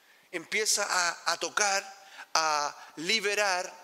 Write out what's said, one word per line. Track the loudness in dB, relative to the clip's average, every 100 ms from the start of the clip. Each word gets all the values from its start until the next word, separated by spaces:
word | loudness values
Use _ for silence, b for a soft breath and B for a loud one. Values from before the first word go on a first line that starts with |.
| b b b
empieza | -12 -4 -2 0 0 2
a, | 0 0 -2 -4
a | -2
tocar, | -2 2 2 2 -2 -16 B B B
a | 2 4 2 0 -6 -16 -10
liberar, | 0 2 2 2 2 0 -2 -12